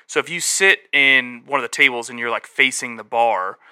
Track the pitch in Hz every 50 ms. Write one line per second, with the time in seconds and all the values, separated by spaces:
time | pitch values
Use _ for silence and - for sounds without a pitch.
0 | _ - - 151 131 - 170 175 - - - - 196 196 190 - _ - - 143
1 | 139 139 135 131 123 123 123 120 - 135 139 139 120 117 - - 143 135 123 120
2 | 113 120 123 120 120 120 117 - - - - - 139 131 123 - 135 123 117 113
3 | 107 107 123 117 117 117 107 92 92 95 101 _ _ _